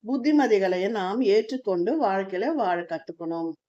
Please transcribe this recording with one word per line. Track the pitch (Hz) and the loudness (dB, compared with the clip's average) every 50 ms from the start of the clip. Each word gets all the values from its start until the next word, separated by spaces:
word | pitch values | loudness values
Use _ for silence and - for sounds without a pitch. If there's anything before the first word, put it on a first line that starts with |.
| - | -6
புத்திமதிகளையும் | 214 262 269 233 302 302 294 269 226 214 196 190 185 180 180 185 202 | -4 -4 0 0 2 4 4 4 6 4 4 4 2 0 0 -2 -2
நாம் | 233 214 185 185 202 240 | -2 -2 -2 -2 -2 0
ஏற்றுக்கொண்டு | 262 202 196 220 220 220 269 254 - 208 185 175 175 208 285 320 | 2 4 4 4 2 0 -6 -6 -4 -2 -2 0 0 0 0 0
வாழ்க்கையில | 277 202 190 190 196 190 185 180 208 277 330 | 0 0 0 0 -2 -4 -4 -4 -2 -2 -2
வாழ | 294 226 185 175 175 | 0 0 0 0 -2
கத்துக்கணும். | 170 170 170 160 - - 165 _ 170 165 165 165 165 165 156 _ _ | -4 -6 -8 -10 -10 -12 -14 _ -8 -6 -4 -4 -4 -6 -8 _ _